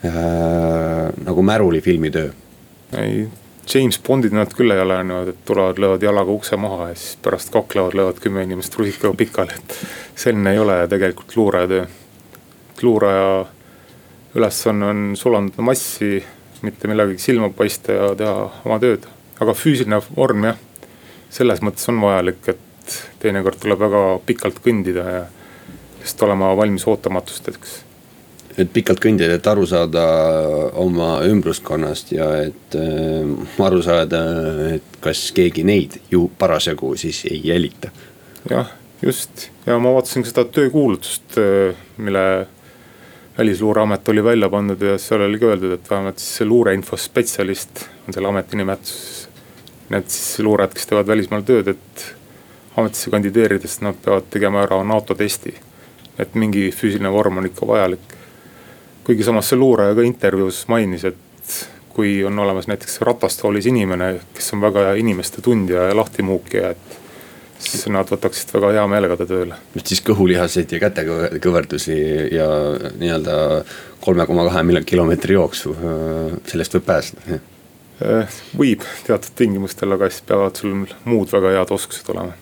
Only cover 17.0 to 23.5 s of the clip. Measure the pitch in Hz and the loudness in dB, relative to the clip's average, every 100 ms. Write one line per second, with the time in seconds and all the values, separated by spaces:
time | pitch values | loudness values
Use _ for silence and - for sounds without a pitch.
17 | 104 92 - 123 104 - 107 - - 101 | 0 0 0 2 0 0 -2 -2 -2 0
18 | 101 98 107 101 101 - 113 110 123 107 | 0 0 -2 -2 -6 -8 -4 0 2 0
19 | - - - - 110 - 160 135 110 107 | -4 -20 -20 -2 0 2 2 2 2 0
20 | - - 131 104 110 113 - - - - | -2 -2 0 2 0 -2 -12 -20 -20 -20
21 | - - - - 123 95 107 - - 117 | -20 -20 -20 0 2 2 -2 -4 -2 2
22 | 104 95 90 90 - 98 - - - - | 2 2 0 -2 -6 -6 -10 -20 -14 -14
23 | - - 113 98 95 | -14 -4 -2 0 -2